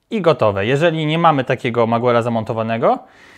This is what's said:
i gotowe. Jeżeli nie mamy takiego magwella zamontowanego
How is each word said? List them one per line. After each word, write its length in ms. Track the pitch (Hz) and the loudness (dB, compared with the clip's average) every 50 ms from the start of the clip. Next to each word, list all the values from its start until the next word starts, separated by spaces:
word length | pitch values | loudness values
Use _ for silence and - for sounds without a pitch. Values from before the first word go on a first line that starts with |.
| _ _ | _ _
i 120 | - 220 | -6 -2
gotowe. 440 | 175 170 151 - 120 107 98 98 98 | 2 2 2 2 2 0 2 0 0
Jeżeli 400 | 110 135 139 160 175 160 160 156 | 0 0 2 2 0 0 0 -2
nie 120 | 151 156 165 | -2 -2 2
mamy 260 | 170 165 156 139 127 | 2 2 2 2 0
takiego 440 | - 135 123 - 127 117 117 117 113 | -2 -4 -4 -2 -4 0 0 0 0
magwella 340 | 117 117 117 123 120 117 | 0 0 0 2 2 2
zamontowanego 800 | 113 120 117 113 110 - 120 110 113 113 113 113 135 190 240 269 - - _ - - - - | 0 0 -2 -4 -4 -4 -4 -4 -4 -4 -4 -2 0 0 0 0 -4 -18 _ -20 -20 -20 -20